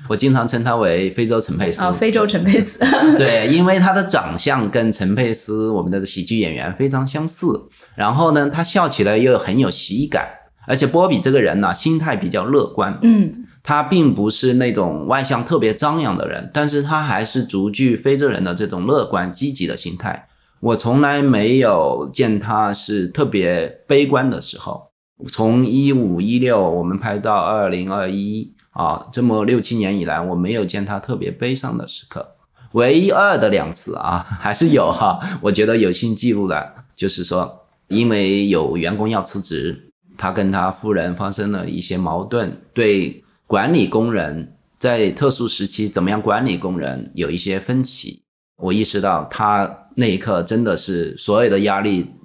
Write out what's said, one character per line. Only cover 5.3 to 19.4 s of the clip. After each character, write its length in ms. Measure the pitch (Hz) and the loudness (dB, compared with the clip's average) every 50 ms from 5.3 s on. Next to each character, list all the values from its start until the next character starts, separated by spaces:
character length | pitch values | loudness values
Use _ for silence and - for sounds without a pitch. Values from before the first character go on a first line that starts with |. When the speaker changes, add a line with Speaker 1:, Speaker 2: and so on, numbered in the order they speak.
Speaker 1:
斯， 380 | 110 - - - 107 110 110 110 | 0 -4 -4 -6 -4 -2 0 0
我 120 | 110 95 | 0 0
们 80 | 85 90 | 0 -2
的 160 | 95 98 95 | -2 -2 -4
喜 160 | - - 95 | -4 -6 -8
剧 180 | 87 85 113 113 | -4 -2 -2 0
演 140 | 101 80 78 | 0 -2 -2
员 220 | 64 65 87 92 | -6 -6 -8 -4
非 140 | - 135 139 | -2 -2 0
常 180 | 135 131 135 135 | 0 0 -2 -2
相 180 | 139 151 156 | -4 -4 -6
似， 440 | 165 - - 180 175 - - - - _ _ - _ - | -6 -6 -4 -2 -2 -2 -2 -6 -12 _ _ -20 _ -6
然 180 | - 104 104 120 | -2 -2 0 2
后 200 | 143 165 160 151 | 2 4 4 4
呢， 160 | 147 143 143 | 4 2 2
他 120 | 135 165 | 0 -2
笑 280 | 170 - - 196 175 151 | -4 0 2 0 0 2
起 160 | 127 - 101 | 0 0 2
来 120 | 101 104 110 | 2 4 4
又 220 | 123 127 123 110 | 4 4 4 4
很 180 | - - 95 127 | 2 0 2 2
有 140 | 131 95 | 2 2
喜 340 | - - - - 95 120 147 | 0 -4 -6 -4 -4 -4 -2
感， 220 | 147 - 90 - - - - - _ _ _ - | -2 -2 -4 -4 -4 -10 -18 -20 _ _ _ -6
而 100 | - 131 | -4 0
且 100 | 135 147 | 0 0
Bobby 360 | 127 156 170 185 185 151 101 | 2 4 4 4 4 2 2
这 100 | 87 131 | 2 2
个 100 | 131 135 | 4 4
人 200 | 107 85 82 101 | 4 4 2 2
呢， 120 | 101 90 90 | 0 0 0
心 240 | - - 160 160 160 | 0 0 0 2 2
态 200 | 160 160 123 98 | 0 -2 -2 -2
比 100 | 92 87 | -4 -2
较 160 | 87 101 92 | -2 -2 0
乐 240 | 117 143 143 113 - | 2 2 2 2 2
观。 320 | - - 98 98 - - - | -2 -2 -2 -2 -2 2 4
Speaker 2:
嗯。 420 | 233 226 208 190 160 - - - - _ _ _ | 6 6 6 4 2 -2 -8 -16 -18 _ _ _
Speaker 1:
他 180 | - 147 147 | -2 0 0
并 320 | 254 254 196 180 160 139 - | 2 2 4 4 4 4 4
不 160 | - 101 107 | 2 0 0
是 260 | 107 - - 127 123 | 0 2 2 2 4
那 180 | 127 127 123 104 | 4 2 2 2
种 340 | 104 92 85 76 78 73 80 | 0 0 0 -2 -4 -2 0
外 160 | 127 135 131 | 0 0 0
向 220 | 135 135 117 120 | -2 -2 -4 -2
特 120 | - 170 147 | 0 0 2
别 160 | - 110 107 | 2 0 0
张 280 | - 151 147 151 165 | 0 -2 -2 0 0
扬 160 | 151 113 87 92 | -2 -2 -2 -4
的 100 | - - | -4 -6
人， 240 | - - - - - | -6 -8 -10 -6 -4
但 140 | 151 147 147 | -2 -2 0
是 160 | 147 143 143 | 0 -2 -2
他 180 | 143 160 156 | 0 -2 -2
还 220 | 151 139 104 98 110 | -2 -2 -2 -2 -2
是 180 | 110 - 131 | -2 -2 -4
独 300 | 117 - - 98 95 107 | -4 -2 -2 -2 -2 -2
具 240 | 98 127 135 127 117 | 0 0 2 2 2
非 220 | - - 139 139 135 | 2 2 0 2 2
洲 100 | 147 135 | 2 0
人 160 | 107 90 92 | 0 0 -2
的 100 | 90 87 | -2 -2
这 140 | 90 107 95 | -2 -4 -4
种 180 | - 90 92 | -4 -4 0
乐 200 | 113 143 143 - | 0 2 2 2
观 260 | - - 92 90 92 | 0 -2 -2 -4 -4
积 220 | 87 - | -6 -4